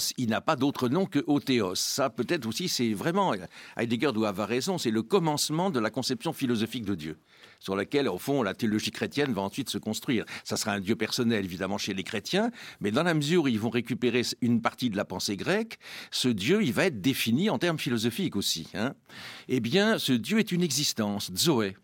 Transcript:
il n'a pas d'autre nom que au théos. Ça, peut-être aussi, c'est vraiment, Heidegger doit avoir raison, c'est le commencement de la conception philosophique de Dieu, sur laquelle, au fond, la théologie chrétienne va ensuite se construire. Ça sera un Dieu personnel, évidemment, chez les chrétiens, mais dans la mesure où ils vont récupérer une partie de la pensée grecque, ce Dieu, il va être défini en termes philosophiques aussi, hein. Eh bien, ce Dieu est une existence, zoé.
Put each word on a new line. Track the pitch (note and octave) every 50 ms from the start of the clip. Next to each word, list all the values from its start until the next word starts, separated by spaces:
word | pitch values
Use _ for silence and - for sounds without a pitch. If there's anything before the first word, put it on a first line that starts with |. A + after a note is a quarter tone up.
| - - -
il | - B2+ A2
n'a | A2 G2+
pas | - - D#3+
d'autre | B2+ C3+ C#3+ B2+ - B2+ A#2+
nom | C3+ F#3 F#3+
que | - - C#3+ -
au | - C#3+ C#3+
théos. | - - B2+ A#2 G2+ F2+ F#2+
Ça, | - - - - - C3+ C3+
peut-être | - - A#2 - F3 E3 A#2
aussi, | A2 G#2+ - F#3 E3+
c'est | - - B2 A2+
vraiment, | G#2+ F#2 A2 D#3+ E3+ G3+ G3 E3+ A#2+ F#2 E2+ - - - - - -
Heidegger | - A2+ A#2+ B2 A2+ D3 C#3+
doit | A2 G#2+ A2 G#2
avoir | F#2+ F#2 G#2 G2
raison, | A#2+ C3 B2+ F#3+ F#3 D#3+
c'est | - A#2+
le | A2 A2+
commencement | A2+ - F#3+ G3 E3 D#3 D3 C#3 - - D3+ D#3+ F#3 G3+
de | D#3 A#2+
la | G#2+ A2
conception | - C3+ B2 - C3 - - E3
philosophique | C#3 - C#3 A#2+ B2 G#2 A2+ A2 - B2+ G#2+
de | F#2+ G2+
Dieu, | E2 D2+ D#2 D2+ - _ _ - - - - - _
sur | - - F#2+
laquelle, | G2 G2+ - - C#3+ C#3 A2+
au | F2+ F2+
fond, | - C3+ C#3+ C#3
la | A#2 F#2+
théologie | F#2 - B2 G#2+ G#2 G#2+ - G#2+
chrétienne | - - A2+ G#2 - C#3 D3 C3+
va | A2 G2
ensuite | G2 G2+ - - A#2 -
se | - G2+
construire. | - G#2+ A2 - - - B2 G2+ E2 - - -
Ça | - - A2
sera | G#2+ - G#2+
un | G2+ G2+
Dieu | F#2+ F#2 A2+
personnel, | E2 G#2+ G#2 - - B2 A#2 A#2 G#2 G2
évidemment, | F2+ F2+ F2+ F#2+ F#2 G2+ G2+
chez | - - F#2+
les | F#2+
chrétiens, | F2+ - - G#2 - - - F#3+ A3+ A#3+ - - - - - -
mais | F2 G#2
dans | G#2 C#3 E3+
la | F3+ E3
mesure | D#3 C#3+ D3 F3 F3 D3
où | C3+
ils | A#2 G#2
vont | G#2+ A#2
récupérer | A2 B2 A2 - B2+ - B2 A#2+ A2+ B2+ A2+ - - -
une | - A#2 A#2+ A2+
partie | A#2 A#2 - - B2+ A#2+
de | F#2
la | G2+ G2
pensée | - F#2 F#2+ - - G#2
grecque, | F2+ G2 C3+ F3+ G#3+ A3+ A3+ - - - - - - - -
ce | - - -
Dieu, | B2 A#2 F#2+ F#2 C3 F#3+ A3 G#3+
il | C3
va | F#2 A#2 E3+
être | G3 C#3 G2+
défini | E2+ C3+ B2+ - - A#2 A2+ D3 G3 A3
en | D#3 A#2
termes | - F3 D#3+ C#3+
philosophiques | - C#3+ A#2+ A2+ A2 A#2+ - - - A#2+ -
aussi, | G2+ - - - E2 D#2 - -
hein. | F2+ G#2+ C3+ - _ _ - - - - - - - -
Eh | - B2+ B2+
bien, | G#2+ A#2 C#3+ G3 G3+ A3 A3 D3
ce | - - B2+
Dieu | A#2 A2+ C#3 G3+ A3+
est | G#3 -
une | F3+ E3+ F3+
existence, | D#3+ B2+ C#3+ D3 - - - G#2+ G#2 G2+ G2+ - - F#2
zoé. | F2+ - E3+ D3 A2+ G#2+ G2 F#2+ -